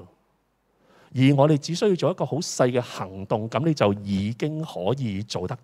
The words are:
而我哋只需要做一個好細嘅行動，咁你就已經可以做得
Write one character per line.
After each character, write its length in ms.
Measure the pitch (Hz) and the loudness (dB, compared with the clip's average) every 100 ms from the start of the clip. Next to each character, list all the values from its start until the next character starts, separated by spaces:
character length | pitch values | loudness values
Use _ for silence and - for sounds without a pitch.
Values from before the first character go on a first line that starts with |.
| 90 _ _ _ _ _ _ _ _ _ _ | -18 _ _ _ _ _ _ _ _ _ _
而 120 | 123 135 143 | 2 4 6
我 120 | 151 | 6
哋 80 | 147 | 4
只 180 | - | 0
需 140 | 170 214 | 0 2
要 60 | 180 | 2
做 140 | 139 | 0
一 40 | |
個 120 | - 151 | -2 -4
好 100 | 135 | -4
細 340 | - - 127 | -4 2 2
嘅 80 | 120 | 2
行 420 | - - 95 95 | -2 -8 -10 -10
動， 240 | 98 110 113 | -4 -4 -2
咁 160 | 127 | -2
你 80 | 165 | 0
就 180 | 151 104 | 2 2
已 400 | 101 101 98 101 | 2 -2 -2 -2
經 280 | 120 151 156 | -2 -4 -4
可 320 | 160 87 92 151 | -8 -4 -2 -2
以 240 | 120 98 | -2 -4
做 260 | 113 - 90 | -6 -6 -6
得 80 | - | -8